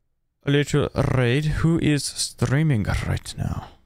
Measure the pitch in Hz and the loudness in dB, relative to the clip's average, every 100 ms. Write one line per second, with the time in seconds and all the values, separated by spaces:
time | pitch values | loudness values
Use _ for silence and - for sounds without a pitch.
0 | _ _ _ _ 143 143 139 147 101 - | _ _ _ _ -2 0 2 0 0 -2
1 | - 131 120 135 156 - 160 165 151 143 | 0 2 2 2 0 0 2 2 2 0
2 | - - - - 123 131 156 117 92 - | -2 -6 -8 -4 0 2 2 2 0 -2
3 | - - - - - - - - | -2 -4 -6 -8 -6 -6 -10 -18